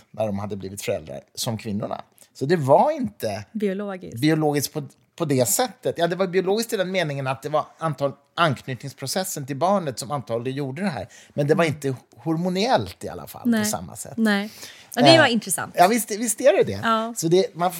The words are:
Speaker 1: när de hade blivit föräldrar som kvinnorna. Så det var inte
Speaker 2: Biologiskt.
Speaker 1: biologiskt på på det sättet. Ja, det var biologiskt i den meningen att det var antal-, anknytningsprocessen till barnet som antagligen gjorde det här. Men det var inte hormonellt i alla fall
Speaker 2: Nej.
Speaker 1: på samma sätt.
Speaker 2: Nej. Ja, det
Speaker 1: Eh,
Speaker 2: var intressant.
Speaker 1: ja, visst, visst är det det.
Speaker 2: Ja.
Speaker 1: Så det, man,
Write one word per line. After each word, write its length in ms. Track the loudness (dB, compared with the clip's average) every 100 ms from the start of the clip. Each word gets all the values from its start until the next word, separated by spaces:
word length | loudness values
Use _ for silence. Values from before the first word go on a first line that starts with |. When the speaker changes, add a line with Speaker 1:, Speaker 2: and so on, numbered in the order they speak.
| -14
Speaker 1:
när 160 | -6 -4
de 120 | -4
hade 180 | -6 -8
blivit 260 | -10 -8
föräldrar 380 | -4 -4 -6 -14 -14
som 240 | -8 -6 -6
kvinnorna. 460 | -4 -4 -4 -8 -12 _ -20
Så 120 | -6 0
det 100 | 2
var 340 | 6 6 4
inte 540 | 0 -6 -6 -6 -6 -8
Speaker 2:
Biologiskt. 680 | -4 -4 -4 -8 -10 -12 0
Speaker 1:
biologiskt 520 | 2 4 2 0 -2
på 100 | -6 -10 -16 _ -6
på 40 |
det 220 | 0 2 4
sättet. 520 | 2 0 -2 -4 0
Ja, 80 | 0
det 100 | 0
var 100 | 0
biologiskt 460 | 2 2 0 0
i 40 | -2
den 140 | 0
meningen 360 | 0 -2 -2 -4
att 160 | -4
det 60 | -2
var 180 | -2 -2 -4
antal-, 340 | -4 -2 -4 -4 _
anknytningsprocessen 1120 | 0 2 0 -6 -10 -10 -10 -6 -4 -4 -8 -8
till 100 | -2
barnet 420 | 2 2 0 -6
som 120 | -6
antagligen 460 | -6 -4 -4 -4 -4
gjorde 240 | -6 -4
det 60 | -4
här. 200 | -4 -10 -16 -8
Men 120 | -2 2
det 80 |
var 100 | 4
inte 300 | 2 0 -4 -6 -10 -8
hormonellt 880 | -4 -2 0 0 2 2 0 -8
i 40 | -12
alla 180 | -12 -14
fall 220 | -4 0
Speaker 2:
Nej. 120 | 0
Speaker 1:
på 60 | 0
samma 280 | -2 -6 -14
sätt. 200 | -10 -2
Speaker 2:
Nej. 340 | 0 0 -2 -12 -18 -20 -6
Ja, 80 | 4
det 60 | 8
Speaker 1:
Eh, 40 | 8
Speaker 2:
var 80 | 8
intressant. 480 | 2 -2 -6 -4 4
Speaker 1:
ja, 100 | 6
visst, 220 | 6 -2
visst 300 | -4 -4 2
är 160 | 4 4
det 60 |
det. 160 | 2 0
Speaker 2:
Ja. 320 | 0 0 -2 -4
Speaker 1:
Så 120 | 2
det, 260 | 4 2
man, 180 | 0 -2